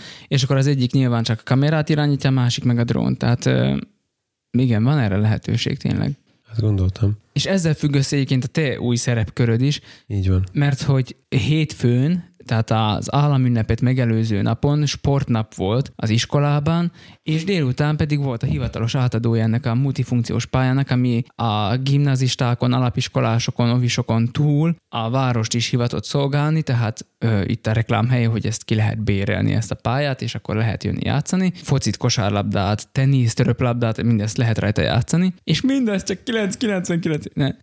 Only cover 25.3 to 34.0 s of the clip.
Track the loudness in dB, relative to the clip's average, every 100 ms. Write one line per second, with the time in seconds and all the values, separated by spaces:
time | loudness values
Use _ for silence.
25.3 | 0 0 -2 0 0 0 -2 -2 -2 0
26.3 | 0 0 0 0 0 0 -4 -12 _ 0
27.3 | 2 0 -2 0 0 2 0 2 2 2
28.3 | 0 -2 -4 -2 0 0 0 0 0 0
29.3 | 0 0 0 -2 -4 -2 -2 -2 -4 -6
30.3 | -8 -4 -2 -2 -2 -4 -4 -2 -2 0
31.3 | 0 0 -2 -2 -2 -2 -2 -2 0 0
32.3 | 0 0 -2 0 -2 -4 -2 2 2 2
33.3 | 2 0 0 0 0 -2 0